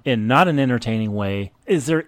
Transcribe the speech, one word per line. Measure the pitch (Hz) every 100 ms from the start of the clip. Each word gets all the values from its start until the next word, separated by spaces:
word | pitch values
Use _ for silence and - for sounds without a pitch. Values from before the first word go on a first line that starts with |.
| -
in | 117 107
not | 135 180
an | 147
entertaining | 135 120 117 113 107
way. | 104 98 98 98 - -
Is | 180 131
there | 160